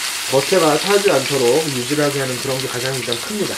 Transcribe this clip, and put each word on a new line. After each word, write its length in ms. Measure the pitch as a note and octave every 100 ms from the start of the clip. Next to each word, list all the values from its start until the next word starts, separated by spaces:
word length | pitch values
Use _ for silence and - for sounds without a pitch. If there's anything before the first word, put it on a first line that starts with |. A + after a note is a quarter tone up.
| - - -
겉에가 460 | C3 - F#3 D#3+ D3+
타지 300 | F3+ G3+ G3
않도록 560 | C#3 B2+ C#3 A#2+ C#3+ D#3
유지를 340 | B2+ A#2+ D3
하게 160 | D3 C#3
하는 180 | C3 B2
그런 180 | C3+ B2+
게 80 | B2+
가장 260 | B2 C3+ C3+
일단 240 | A#2 A#2+
큽니다. 340 | - G#3+ D3+